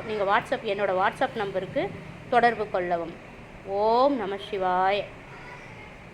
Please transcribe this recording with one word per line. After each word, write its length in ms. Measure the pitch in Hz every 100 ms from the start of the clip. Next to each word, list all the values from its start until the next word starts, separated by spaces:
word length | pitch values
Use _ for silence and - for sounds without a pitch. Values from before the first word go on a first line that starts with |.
| 220
நீங்க 160 | 214
WhatsApp, 440 | 196 220 247 247 220
என்னோட 260 | 202 196
WhatsApp 420 | 185 208 - 262 190
நம்பருக்கு 540 | 196 185 180 277 370 - - - -
தொடர்பு 400 | 240 240 208 208
கொள்ளவும். 440 | 190 180 175 165 - - - - - 190
ஓம் 480 | 196 214 240 277 269
நம 200 | 196 196 -
சிவாய. 520 | 196 185 180 190 202 - - - - - - - - - - -